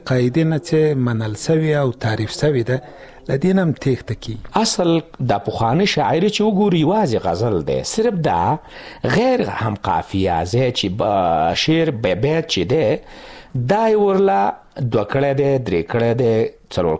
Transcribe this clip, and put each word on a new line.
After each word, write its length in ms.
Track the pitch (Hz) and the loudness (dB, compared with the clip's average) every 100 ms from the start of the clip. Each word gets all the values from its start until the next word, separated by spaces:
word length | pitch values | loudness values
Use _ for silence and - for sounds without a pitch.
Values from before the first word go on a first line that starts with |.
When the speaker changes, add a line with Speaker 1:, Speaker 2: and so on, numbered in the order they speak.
| - | 0
Speaker 1:
قاعدې 320 | 127 123 156 | 0 2 2
نه 200 | 160 156 | 2 0
چې 380 | - 156 151 139 | 0 2 4 2
منل 380 | 123 113 107 | 0 -2 -4
سوې 420 | 104 - 160 156 147 | -4 0 0 2 2
او 160 | 135 | 0
تعریف 400 | - 113 113 107 | -2 -2 -2 -4
سوې 300 | - 151 135 | -2 0 0
ده، 200 | 113 123 - - - - - | -2 -4 -6 -20 -20 -14 -6
له 100 | 139 | 0
دې 80 | 180 | 2
نه 160 | 190 | 2
هم 100 | 175 | 2
تیښته 420 | 123 139 123 - | 0 0 -2 -4
کیږي. 440 | 110 - 107 - - | -8 -8 -12 -4 -2
Speaker 2:
اصل 420 | 220 - 175 165 - - | 0 2 2 2 -2 -4
دا 180 | 120 101 | -2 0
پخواني 480 | - - 113 151 202 | -2 -2 0 2 2
شاعري 440 | - 110 156 208 | 0 0 2 2
چې 100 | - | 2
وګورو، 340 | 214 190 208 | 2 2 2
یوازې 420 | 175 156 214 170 107 | 2 2 2 0 0
غزل 500 | 92 85 117 95 71 | 0 0 0 0 0
دی. 160 | 65 | -2
صرف 320 | - - 240 | -2 -2 0
دا 440 | 185 147 85 95 151 - - - - | 0 0 2 0 -2 -6 -20 -18 -8
غیر 460 | 117 147 254 254 131 | -2 2 2 0 -2
هم 240 | 101 113 | -4 -4
قافیه 680 | 104 98 80 - 95 92 82 | -2 -2 -2 -2 -2 0 0
ځای 280 | 87 117 127 | 0 0 0
چې 140 | 127 101 | 0 -4
ب-، 680 | 104 104 101 87 80 82 | -2 0 2 2 2 0
شعر 360 | 101 - 160 160 | 0 0 0 0
به 240 | 110 104 | 0 -2
بیت 340 | 90 139 160 160 | 0 0 -2 -2
چې 100 | - | -2
دی، 400 | 87 156 113 147 - - - - - 131 | 0 0 0 -2 -6 -20 -20 -20 -10 -4
دا 340 | 123 202 226 | 0 2 2
یې 60 | 214 | 2
ورله 560 | 202 190 196 196 202 - - - | 2 2 2 2 0 -4 -12 -6
دوه 260 | 123 113 | -2 -2
کړی 300 | 104 135 139 | 0 0 0
دی، 240 | 135 139 135 | 2 2 0
درې 340 | 113 87 82 | 0 -2 0
کړی 220 | 120 117 | 0 0
دی، 320 | 117 117 110 113 - - | 2 2 2 0 -6 -8
څلور 260 | - 85 | -2 0